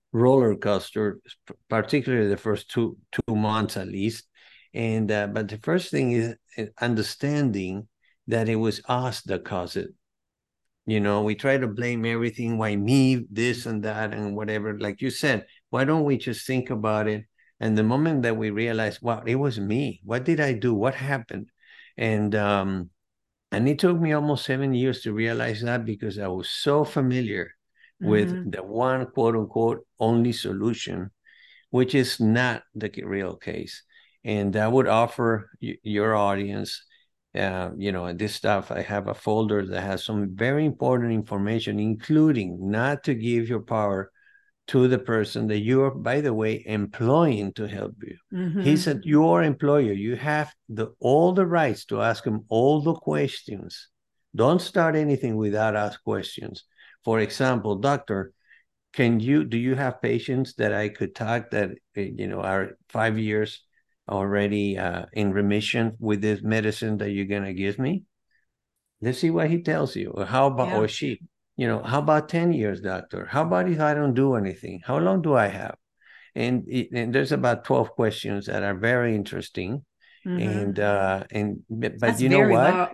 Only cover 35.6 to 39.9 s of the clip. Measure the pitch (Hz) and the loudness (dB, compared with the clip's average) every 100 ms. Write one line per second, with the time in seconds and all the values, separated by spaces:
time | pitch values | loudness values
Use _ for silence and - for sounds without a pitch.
35.6 | 120 - 104 101 107 107 101 98 101 101 | -12 -10 -4 0 2 2 2 0 -2 -6
36.6 | 101 - _ _ _ _ _ - 98 92 | -8 -10 _ _ _ _ _ -4 -4 -4
37.6 | 90 85 98 92 87 87 104 - 104 101 | -6 -6 -4 -4 -6 -6 -6 -4 0 0
38.6 | - - - 101 98 101 - 107 107 104 | -2 -6 -4 -4 -4 -6 -2 0 0 0
39.6 | 95 95 98 | -2 -4 -4